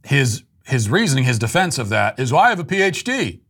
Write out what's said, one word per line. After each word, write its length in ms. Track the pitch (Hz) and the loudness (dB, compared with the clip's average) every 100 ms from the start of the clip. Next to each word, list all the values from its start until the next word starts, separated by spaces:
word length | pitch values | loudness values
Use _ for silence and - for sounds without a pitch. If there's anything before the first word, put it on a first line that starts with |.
his, 400 | - 139 127 104 _ _ | 2 2 2 -2 _ _
his 240 | - 127 104 | -4 -2 0
reasoning, 360 | 170 214 135 | 0 2 2
his 140 | 127 113 | 0 0
defense 400 | 113 175 185 135 | 0 0 0 -2
of 100 | 107 | -2
that 300 | 107 104 - | 0 0 -2
is, 140 | 127 | 0
"Well, 100 | 151 | 2
I 80 | 233 | 2
have 100 | 196 | 2
a 40 | |
P 160 | 160 190 | -4 0
H 220 | 190 - | 0 0
D 380 | - 262 127 82 | -6 -4 -4 -8